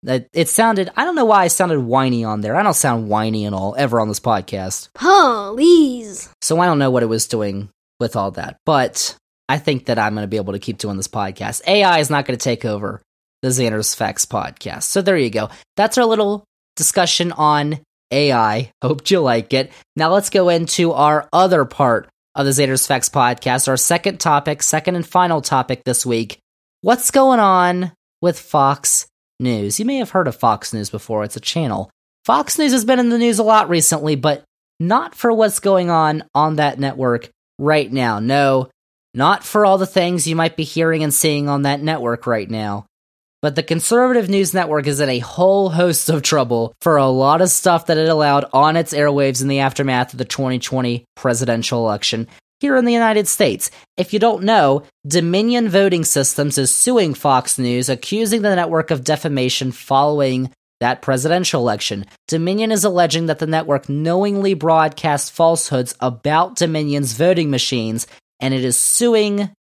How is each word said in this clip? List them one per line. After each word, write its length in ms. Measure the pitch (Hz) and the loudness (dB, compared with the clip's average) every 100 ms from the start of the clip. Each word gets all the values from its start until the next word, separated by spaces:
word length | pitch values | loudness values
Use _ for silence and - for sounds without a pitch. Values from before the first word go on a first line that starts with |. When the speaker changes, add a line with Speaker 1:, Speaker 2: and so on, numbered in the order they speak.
Speaker 1:
it, 240 | - 127 - | -4 -4 -4
it 160 | 165 165 | -4 -2
sounded, 420 | - 226 208 180 - | 2 2 0 -4 -4
I 80 | |
don't 120 | 302 330 | -2 0
know 80 | |
why 180 | 233 208 | 4 4
I 60 | 175 | 4
sounded 320 | - 180 156 | 0 0 0
whiny 420 | 120 131 131 120 | 0 0 2 -2
on 200 | 113 107 | -2 -4
there. 120 | 107 | -2
I 80 | 135 | 0
don't 120 | 208 | 0
sound 340 | - 143 117 110 | 2 0 0 -2
whiny 380 | 104 110 110 104 | -2 0 -2 -4
at 60 | |
all, 220 | 98 98 120 | -4 -6 -2
ever 240 | 135 117 | 0 0
on 60 | 107 | 0
this 140 | 104 | -4
podcast. 680 | - 107 95 101 92 - - | -2 -2 -2 -8 -8 -10 -12
Speaker 2:
Please. 1300 | - 302 392 302 226 302 226 320 349 294 247 220 190 - _ | -4 4 4 4 0 -6 0 6 6 6 0 -12 -16 -18 _
Speaker 1:
So 200 | - 160 | -2 2
I 60 | 180 | 2
don't 120 | 151 | 2
know 120 | 135 | 2
what 100 | 127 | 2
it 40 | 117 | 0
was 200 | 113 - | -2 -2
doing 440 | 113 104 98 101 _ _ _ | -4 -4 -6 -12 _ _ _
with 180 | 117 113 | -4 -4
all 140 | 98 | -6
that, 240 | - - - | -6 -14 -8
but 520 | - 147 127 - - - _ _ - | 0 2 2 -2 -8 -8 _ _ -6
I 100 | 143 | -4
think 280 | 143 135 - | -2 -4 -2
that 120 | 113 | -2
I'm 160 | 107 | 0
gonna 140 | 107 104 | -2 -4
be 80 | 107 | -6
able 160 | 98 | -6
to 60 | 98 | -8
keep 180 | - 104 | -8 -8
doing 180 | 104 98 | -6 -6
this 120 | 95 | -8
podcast. 540 | 113 98 95 107 123 - | -6 -8 -6 -8 -6 0
A 160 | 202 | 2
I 160 | 196 170 | 4 2
is 120 | 143 | 2
not 140 | 147 | -2
gonna 120 | 135 123 | -2 -4
take 280 | - 117 | -4 -4
over 380 | 117 104 101 101 _ _ _ _ | -4 -6 -8 -12 _ _ _ _
the 60 | 131 | -4
Xander's 460 | 127 120 107 107 | -2 0 -2 -4
Facts 320 | - 107 - - | -4 -4 -4 -4
podcast. 580 | 110 - - - - | -4 -6 -12 -14 -10
So 180 | - 196 | -4 -2
there 160 | 190 180 | 0 0
you 120 | 123 | 0
go. 200 | 107 107 - _ - | -2 -6 -10 _ -2
That's 220 | 214 254 | 0 2
our 60 | |
little 400 | 233 220 202 202 _ _ _ - | 2 2 0 -2 _ _ _ -4
discussion 560 | 165 - 175 - 175 | -2 0 0 0 -4
on 480 | - 151 147 147 151 _ _ _ | 0 2 2 0 -6 _ _ _
A 220 | 131 147 | 0 2
I. 400 | 123 110 110 123 _ | 2 2 0 -6 _
Hope 260 | 123 147 - | -4 -4 0
you 100 | 175 | 2
like 320 | 143 117 107 | 2 0 0
it. 200 | 131 131 - _ | -2 -2 -10 _
Now 180 | - 160 | -2 2
let's 180 | 190 196 | 2 2
go 180 | 202 180 | 2 4
into 440 | 170 165 - 165 | 2 0 0 0
our 360 | 147 147 151 - | 4 4 2 2
other 320 | 165 190 175 | 2 4 4
part 440 | 131 - 135 113 - _ _ | 0 0 2 2 -2 _ _
of 120 | 151 139 | -4 -2
the 60 | |
Xander's 340 | 135 139 131 - | 0 0 0 0
Facts 220 | 131 - | -2 0
podcast, 600 | 143 120 120 - 127 - | 2 0 0 -2 -2 0
our 80 | 131 | 0
second 420 | - 175 202 185 | 0 0 -2 -2
topic, 440 | 175 147 143 151 | 0 2 0 -4
second 340 | - 156 170 180 | -2 -2 -2 -4
and 100 | 160 | -2
final 340 | 180 180 165 | 0 2 0
topic 440 | - 139 127 127 | 0 -2 -2 -4
this 200 | - 123 | -4 -4
week. 340 | 123 117 107 - _ _ _ _ | -2 -2 -4 -10 _ _ _ _
What's 300 | 185 247 - | 0 0 2
going 300 | 277 269 247 | 4 4 4
on 520 | 202 185 180 180 180 - _ _ | 4 4 2 0 -4 -10 _ _
with 180 | 175 165 | -2 -2
Fox 680 | - 151 139 139 - - - _ _ _ | -2 2 2 0 -2 -4 -4 _ _ _
News? 400 | 123 113 101 - | -4 -2 -4 -4
You 60 | |
may 140 | 214 277 | -4 -4
have 120 | 226 | -2
heard 180 | 190 160 | 0 -2
of 80 | - | 0
Fox 360 | 120 104 - | 0 0 -4
News 180 | 110 104 | -10 -8
before. 340 | 104 - 107 | -10 -6 -6
It's 120 | 104 - | -4 -8
a 40 | |
channel. 500 | - 165 147 98 95 _ _ _ | -8 -4 -4 -4 -8 _ _ _
Fox 340 | - 240 285 - | -2 0 0 0
News 140 | 302 | 2
has 120 | 254 | 2
been 140 | 220 254 | 2 2
in 120 | 240 | 2
the 80 | 233 | 2
news 200 | 240 214 | 2 2
a 60 | |
lot 240 | 214 220 165 | 4 4 4
recently, 480 | 175 151 160 151 147 | 0 0 0 -2 0
but 280 | 151 143 _ _ _ _ | 0 -2 _ _ _ _
not 340 | 170 233 330 | 0 0 -2
for 180 | - 240 | -4 0
what's 280 | 226 220 202 | 2 2 0
going 300 | 196 190 175 | 2 2 2
on 340 | 165 156 151 - | 2 2 0 -4
on 220 | 147 156 151 | 0 0 2
that 220 | 147 - | 0 0
network 500 | 139 127 127 120 - _ _ _ | -6 -2 -2 -2 -6 _ _ _
right 340 | 143 151 127 | 0 2 0
now. 260 | 131 120 107 | -2 -2 -2
No, 520 | 110 139 139 135 131 _ _ _ _ | 0 2 2 2 -2 _ _ _ _
not 300 | 120 143 196 | -2 0 0
for 220 | - 214 208 | -2 2 4
all 120 | 190 | 4
the 80 | 190 | 2
things 400 | 190 175 180 165 | 0 0 -2 -2
you 100 | 160 | 0
might 200 | 165 160 | -2 -2
be 80 | |
hearing 380 | 151 - 165 160 | -6 -2 0 0
and 100 | 151 | 0
seeing 360 | 139 160 147 143 | 0 0 0 -2
on 140 | 143 | 0
that 200 | 139 143 | 0 -2
network 440 | 151 156 120 117 - | -4 -4 -4 -4 -2
right 220 | 113 101 | -4 -4
now. 380 | 110 107 101 - _ _ _ _ _ | -8 -6 -8 -12 _ _ _ _ _
But 160 | 151 143 | -4 -4
the 60 | |
conservative 640 | 160 165 - 233 254 240 185 | -4 -4 0 2 4 2 0
news 260 | 196 190 | 0 0
network 320 | 190 165 151 143 | -2 -2 -2 -2
is 140 | 139 | -2
in 80 | 143 | -2
a 100 | 127 | -2
whole 500 | 117 - 185 196 196 | -6 0 2 4 2
host 400 | 165 180 160 - | 2 2 0 0
of 140 | 156 | -2
trouble 520 | - 151 123 117 113 - | 0 0 0 0 -2 -2
for 160 | 170 151 | 2 4
a 120 | 135 | 4
lot 320 | 131 135 160 | 2 4 4
of 100 | 180 | 2
stuff 360 | - 185 165 165 | 2 2 2 2
that 120 | 156 | 0
it 100 | 160 | 2
allowed 360 | 160 147 143 139 | 2 4 2 2
on 240 | 131 151 160 | 2 2 2
its 180 | 160 | -2
airwaves 480 | 147 147 143 139 127 | 0 0 2 0 0
in 60 | 135 | -2
the 100 | 139 | 0
aftermath 540 | 135 127 139 127 127 | 0 0 -2 0 -2
of 60 | 127 | -6
the 60 | |
twenty 360 | 127 - 131 127 | -8 -4 -4 -4
twenty 440 | - 131 123 120 _ - | -4 -2 -2 -4 _ -6
presidential 640 | 131 117 123 117 - 120 | -2 -2 0 -2 -2 -2
election 480 | 113 104 - 113 117 - _ _ | -2 -2 -4 -6 -8 -12 _ _
here 160 | 285 262 | 0 2
in 80 | |
the 80 | 240 | 2
United 340 | 233 233 214 202 | 2 2 2 0
States. 460 | - 175 113 - - _ - | 0 0 0 -8 -12 _ -8
If 160 | 180 | -4
you 80 | 208 | 0
don't 240 | 226 208 | 0 0
know, 400 | 190 220 143 139 - _ | 2 4 4 2 -2 _
Dominion 640 | 143 160 170 180 226 240 226 | -2 -2 0 0 0 0 2
Voting 360 | 185 196 180 | 2 2 0
Systems 520 | 156 147 131 - 147 135 | 0 0 -2 0 -2 0
is 160 | 131 | 0
suing 420 | - - 247 175 | 0 2 2 0
Fox 440 | 135 147 131 - - | 0 2 2 0 -4
News, 300 | 127 123 127 | -2 -2 -2
accusing 540 | 127 - 202 226 226 | -6 -4 -4 -2 0
the 120 | 208 | 0
network 380 | 185 170 165 160 | 0 0 -2 -2
of 100 | 151 | -4
defamation 680 | 127 151 165 139 127 - 131 | -2 -2 -2 -2 -2 -2 -6
following 800 | 123 - 135 147 147 135 127 131 _ _ _ | -8 -2 2 2 2 0 0 -6 _ _ _
that 240 | 120 131 | -2 -2
presidential 580 | - 131 143 175 180 151 | -2 -2 0 0 0 0
election. 460 | 120 104 - 101 101 _ - | 0 -2 -4 -8 -10 _ -6
Dominion 420 | 160 165 202 220 | -4 -2 -2 0
is 140 | 214 | 0
alleging 420 | 202 180 170 156 165 | 0 2 2 2 -2
that 140 | 151 | -2
the 80 | 156 | -2
network 400 | 160 160 139 - | -2 0 -2 -2
knowingly 640 | 143 160 175 208 202 196 | -4 0 0 0 0 -2
broadcast 800 | 185 156 160 156 143 160 143 - | 0 2 4 2 0 -2 -2 -4
falsehoods 640 | - 165 165 - 135 123 - | 0 2 2 -2 -2 -4 -4
about 560 | 127 117 143 156 180 | -6 -4 0 2 0
Dominion's 600 | 247 170 156 151 143 135 | -2 -2 -2 -2 -2 -4
voting 360 | 113 170 180 156 | 0 2 2 0
machines, 560 | 135 - 127 113 113 - - _ _ | -2 -2 -4 -4 -6 -8 -16 _ _
and 160 | 131 | -4
it 100 | 131 | -2
is 140 | 127 123 | -2 -2
suing 720 | - - 240 220 214 202 196 _ | 0 0 2 2 0 -2 -6 _